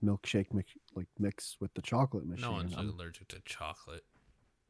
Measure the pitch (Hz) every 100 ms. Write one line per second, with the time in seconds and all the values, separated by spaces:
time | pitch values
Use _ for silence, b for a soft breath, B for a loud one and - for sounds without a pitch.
0 | 104 101 - 104 98 101 - - _ 185
1 | 180 - 101 - - - 101 - - 120
2 | 135 98 73 87 120 104 90 87 - 87
3 | 85 - - - - - 78 78 - 82
4 | - _ _ _ _ _